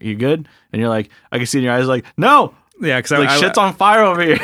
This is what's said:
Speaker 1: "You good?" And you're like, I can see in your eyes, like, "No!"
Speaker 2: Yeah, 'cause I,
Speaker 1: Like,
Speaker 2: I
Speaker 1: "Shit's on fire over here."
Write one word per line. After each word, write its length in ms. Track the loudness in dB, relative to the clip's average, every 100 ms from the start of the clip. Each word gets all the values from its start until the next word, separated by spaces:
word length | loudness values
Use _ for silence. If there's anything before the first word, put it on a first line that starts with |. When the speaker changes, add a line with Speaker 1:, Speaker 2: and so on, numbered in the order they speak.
Speaker 1:
"You 100 | -10 -4
good?" 320 | -2 -2 -4 _ _
And 60 | -6
you're 80 | -2
like, 200 | -2 -6 _ _
I 60 | -6
can 100 | -4
see 100 | -2
in 40 |
your 100 | 0
eyes, 140 | 0 0
like, 160 | -2 -4 -2
"No!" 360 | 2 2 0 -6 _ -8
Speaker 2:
Yeah, 200 | -4 -2
'cause 100 | 0
I, 40 | 0
Speaker 1:
Like, 100 | 2
Speaker 2:
I 100 | 2
Speaker 1:
"Shit's 180 | 0 0
on 160 | -2
fire 300 | 2 2 4
over 180 | 4 2
here." 160 | 0 0